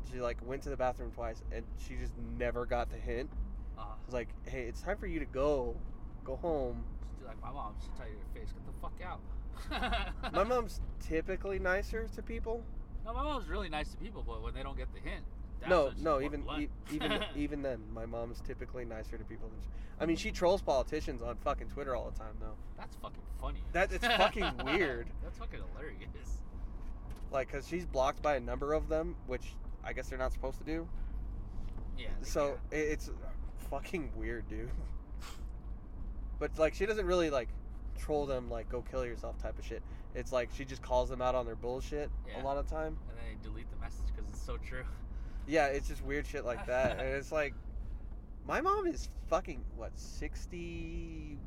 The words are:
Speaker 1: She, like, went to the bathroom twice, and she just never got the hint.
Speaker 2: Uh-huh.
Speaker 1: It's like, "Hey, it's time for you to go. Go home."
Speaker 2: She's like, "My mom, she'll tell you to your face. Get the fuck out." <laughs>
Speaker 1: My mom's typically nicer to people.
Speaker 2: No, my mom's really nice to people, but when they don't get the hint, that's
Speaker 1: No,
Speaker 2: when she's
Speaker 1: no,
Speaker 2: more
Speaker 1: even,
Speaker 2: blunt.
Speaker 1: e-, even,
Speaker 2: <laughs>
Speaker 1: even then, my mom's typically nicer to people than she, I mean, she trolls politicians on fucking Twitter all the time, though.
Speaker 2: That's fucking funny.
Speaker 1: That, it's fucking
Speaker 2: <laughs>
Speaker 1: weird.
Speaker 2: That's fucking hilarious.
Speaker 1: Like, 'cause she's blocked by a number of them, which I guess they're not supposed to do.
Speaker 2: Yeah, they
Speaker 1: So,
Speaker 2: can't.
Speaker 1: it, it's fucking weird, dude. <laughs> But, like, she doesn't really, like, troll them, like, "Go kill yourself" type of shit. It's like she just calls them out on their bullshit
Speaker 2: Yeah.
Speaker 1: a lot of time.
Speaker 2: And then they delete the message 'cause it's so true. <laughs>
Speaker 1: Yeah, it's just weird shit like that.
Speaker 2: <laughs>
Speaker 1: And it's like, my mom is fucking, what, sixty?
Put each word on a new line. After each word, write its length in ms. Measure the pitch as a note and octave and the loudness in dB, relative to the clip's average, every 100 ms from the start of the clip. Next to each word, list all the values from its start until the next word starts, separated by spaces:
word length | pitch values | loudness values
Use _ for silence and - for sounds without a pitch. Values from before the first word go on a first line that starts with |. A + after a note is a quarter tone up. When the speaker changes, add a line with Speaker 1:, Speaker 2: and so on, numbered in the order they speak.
| - | -4
Speaker 1:
She, 80 | B2+ | 0
like, 180 | A#2+ A#2 A#2+ | 0 0 -2
went 160 | C#3 | -4
to 60 | D3 | -2
the 60 | C3 | 2
bathroom 340 | B2+ B2 A#2+ | 2 2 -4
twice, 320 | - A2+ A2+ - | -2 -4 -4 -4
and 120 | A2+ A2+ - | -4 -4 -6
she 180 | - B2 | -4 -2
just 160 | A#2+ - A#2 A#2 | -2 -2 -4 2
never 260 | A#2+ A#2 A#2+ | 2 2 2
got 240 | A#2+ A#2 | 2 2
the 60 | - | -2
hint. 320 | - A#2 D3+ - - - - - | 0 0 0 -2 -2 -2 -4 -4
Speaker 2:
Uh-huh. 160 | G#2 G#2+ | -6 -6
Speaker 1:
It's 100 | - | -2
like, 140 | B2 A2+ - | -2 -2 -6
"Hey, 180 | - C3 | -4 -2
it's 180 | A#2+ - | -2 -2
time 140 | E3+ G3+ | -2 0
for 80 | G3+ | 0
you 120 | D#3+ | 0
to 80 | C#3+ | 0
go. 480 | B2+ C#3+ C#3+ A#2+ A#2 - - - - | 4 6 6 2 0 -4 -4 -6 -6
Go 120 | - C3+ | -4 -2
home." 480 | F3 D3+ B2 A#2 A2+ - - - | 2 2 2 0 -2 -4 -6 -6
Speaker 2:
She's 80 | - | -8
like, 140 | A#2 | -6
"My 80 | A#2 | -4
mom, 240 | - G#2+ G#2+ | -4 -4 -4
she'll 120 | - - | -4 -4
tell 100 | A2 | -4
you 80 | |
to 40 | G#2+ | -6
your 260 | - A#3 A3 | -6 -4 -4
face. 60 | |
Get 140 | - - | -6 -6
the 140 | - | -4
fuck 140 | - - | -4 -4
out." 160 | F3+ - - - - - - C#4 A#3 A3 F#3+ - | -4 -6 -4 -4 -4 -6 -2 0 2 2 0 -2
<laughs> 100 | B3 | 0
Speaker 1:
My 120 | F3+ | 4
mom's 360 | G#3+ B3+ G#3+ - - - | 6 4 2 -2 -2 -2
typically 580 | - D#3+ D#3+ F#3 G3 F#3+ | 0 0 2 0 0 2
nicer 500 | F#3 F#3+ G3+ A3 A3 | 4 4 2 -2 -2
to 80 | - | -4
people. 400 | G3+ A#3 A3+ A#3 A3+ - - - | -4 -2 0 -2 -2 -6 -4 -4
Speaker 2:
No, 80 | G#3+ | -2
my 80 | A#3+ | 0
mom's 260 | D4 C#4 D#3 | 0 0 0
really 200 | F#3 F#3 | -2 0
nice 200 | D3+ C#3+ | 0 -2
to 60 | - | -4
people, 260 | F3 G3+ B2 | -6 -4 -4
but 160 | A2+ | -2
when 100 | A2+ | -2
they 80 | B2 | -2
don't 140 | C#3 C3+ | -4 -2
get 160 | B2+ | -4
the 80 | - | -4
hint, 240 | D#3 F#3 - - - - | -4 -4 -6 -6 -6 -4
that's 100 | B2 | 6
Speaker 1:
No, 140 | F3 | 8
Speaker 2:
when 100 | C#3 | 8
she's 80 | - | 4
Speaker 1:
no, 80 | D#3+ | 4
Speaker 2:
more 100 | C#3 | 4
Speaker 1:
even, 200 | D3 D3 | 4 0
Speaker 2:
blunt. 200 | C3 D3+ | -2 0
Speaker 1:
e-, 60 | D3 - - | -2 -4 -4
even, 300 | D3+ - - G#3+ | 0 2 2 0
Speaker 2:
<laughs> 80 | D3 | 0
Speaker 1:
even 260 | D3 D3 | 0 0
then, 180 | C#3 A#2 G#2+ | 0 -2 -4
my 100 | A2+ | -4
mom's 360 | A2+ A#2 A#2 A#2 - | -2 -2 -2 -4 -4
typically 380 | B2 B2 B2+ | -4 -4 -4
nicer 320 | A#2+ A2 A2 A2+ | -4 -4 -4 -6
to 80 | |
people 240 | G#2+ A#2 A2 | -6 -4 -4
than 120 | - | -4
she, 60 | - - - - | -4 -4 -6 2
I 40 | D#3+ | 4
mean, 100 | E3 | 4
she 140 | A3 | 4
trolls 300 | G#3 F3 F#3+ | 6 8 8
politicians 640 | - C#3 A#2 D#3 D3 B2+ | 6 4 4 2 0 0
on 140 | A#2 A#2+ | -2 0
fucking 320 | D3 C3+ A2 | 2 2 0
Twitter 260 | C#3 C#3 A#2+ | -2 0 0
all 140 | A2+ | 0
the 80 | - | -4
time, 160 | A2 A2 | -4 -4
though. 140 | A2 G#2+ - - | -4 -4 -6 -6
Speaker 2:
That's 200 | A2 - | -8 -8
fucking 260 | G#2+ - - - | -8 -8 -6 -4
funny. 220 | C3 - - | -2 -2 0
Speaker 1:
That, 200 | E3+ F#3+ | 4 4
it's 140 | F#3 A#3+ | 4 6
fucking 460 | A3 G#3 A3 F3 C3 | 8 8 6 2 2
Speaker 2:
<laughs> 60 | |
Speaker 1:
weird. 440 | - B3 D#3 A#2+ A#2+ - | 2 4 4 2 -2 -4
Speaker 2:
That's 160 | - - | -4 -4
fucking 220 | - - - | -4 -4 -4
hilarious. 680 | - D3 - A2+ A#2+ - - - - - - - - - - - | -4 -6 -6 -6 -6 -4 -2 -4 -4 -4 -4 -4 -4 -6 -6 0
Speaker 1:
Like, 180 | C#3 B2+ | 0 0
'cause 160 | C#3+ - | -2 -2
she's 200 | E3+ E3+ | -2 0
blocked 340 | C3+ C3+ D3 | 4 4 6
by 140 | D3+ C#3 | 4 4
a 40 | |
number 340 | A#2+ B2+ C#3+ | 2 0 4
of 140 | D#3 D3+ | 4 4
them, 280 | D#3+ E3 D3 - | 2 2 -4 -2
which 280 | B2+ - - - - | -2 -2 -6 -6 -4
I 80 | - | -4
guess 140 | B2+ C3 | -4 -4
they're 100 | C3 | 0
not 140 | C3 | 2
supposed 260 | - C3 - | 2 0 -2
to 60 | |
do. 220 | D3 E3 E3 - - - - - - - - - - - | -2 -2 -2 -2 -2 -2 -4 -4 -4 -2 -2 -2 -2 -2
Speaker 2:
Yeah, 120 | - - | 0 0
they 60 | - | 2
Speaker 1:
So, 300 | E3 C#3+ B2 - | 2 2 2 -2
Speaker 2:
can't. 120 | D3 | 2
Speaker 1:
it, 60 | D#3 | 2
it's 180 | D3+ D3+ C#3+ - - - - - | 2 -2 -4 -4 -4 -4 -4 -4
fucking 420 | C#3 - F3 B2+ A2 | -4 -2 -2 -2 -2
weird, 320 | A2+ A#2 G2 | -2 -2 -4
dude. 200 | A2 A#2 | -4 -2
<laughs> 60 | - - - - - - - - - - - - - - - - - | -2 0 -4 -4 -6 -6 -6 -6 -6 -6 -6 -6 -4 -4 -2 -4 -2
But, 200 | D3 D#3 | -2 4
like, 160 | D#3 | 4
she 100 | - | 6
doesn't 220 | G3 G#3+ F3+ | 2 4 6
really, 240 | F3+ D#3+ | 6 6
like, 180 | C#3 A2+ - - - - - | 4 2 -4 -6 -6 -4 -2
troll 280 | - D3+ C#3 | 2 2 4
them, 240 | C3 A#2+ | 0 0
like, 180 | A#2 A2 | -2 -2
"Go 140 | B2 | -2
kill 240 | A#2+ C3 B2 | -2 -2 0
yourself" 320 | A2+ A#2 A2+ | -2 -4 -2
type 200 | A2 G2+ | -4 -4
of 60 | |
shit. 180 | - A2+ - - - | -4 -4 -6 -8 -6
It's 180 | C3 A#2+ | -4 2
like 180 | B2+ A#2+ | 2 2
she 120 | - C3 | -2 -4
just 160 | C3 | -6
calls 260 | - B2+ B2+ | 4 4 6
them 140 | B2+ | 4
out 120 | B2+ | 4
on 120 | B2+ A#2 | 4 2
their 100 | A2+ | -2
bullshit 540 | A#2 C3 - D3 D3 - - | -2 -2 0 -2 0 -2 -2
Speaker 2:
Yeah. 140 | A2 | -2
Speaker 1:
a 20 | |
lot 140 | C3+ C#3+ | 0 2
of 80 | C#3+ | 2
time. 320 | D#3 D#3+ D3+ - | 0 0 -2 -6
Speaker 2:
And 80 | A#2 | -4
then 60 | A#2 | -4
they 160 | - A2 | -4 -6
delete 220 | G#2+ - | -6 -4
the 60 | G2 | -4
message 260 | - - - | -4 -2 -2
'cause 100 | - A2 | 0 -2
it's 140 | - | -4
so 140 | - A#2+ | -4 -4
true. 260 | - B2+ B2 | -2 -4 -4
<laughs> 60 | - - - - - C3+ | -4 -4 -4 -4 -4 4
Speaker 1:
Yeah, 180 | D#3 C#3+ | 6 6
it's 180 | C#3+ - | 4 0
just 160 | D3 | -2
weird 220 | C3+ C#3+ C#3+ | 0 0 0
shit 180 | C#3+ | -2
like 220 | A#2 A#2 G2+ | 0 0 2
that. 320 | B2 C3 - | 4 4 4
Speaker 2:
<laughs> 20 | |
Speaker 1:
And 80 | C3 | 0
it's 220 | C#3 C3+ | 0 0
like, 220 | D#3 C#3+ - - - - - - - - - - | 2 2 -2 -6 -4 -4 -4 -6 -8 -8 -8 0
my 140 | G#3+ | 2
mom 260 | F4 G#4 F4+ | 4 4 2
is 220 | C4+ - - - | 0 -4 -6 2
fucking, 360 | E3 F#3 C3 - A#2+ | 2 2 -4 -4 -4
what, 160 | G#2+ - | -6 -6
sixty? 1400 | - - D3+ - - F3 E3+ E3+ D#3+ E3 - D#3 D3+ D3 | -6 -4 -4 -4 -6 -4 -4 -4 -4 -4 -4 -6 -6 -8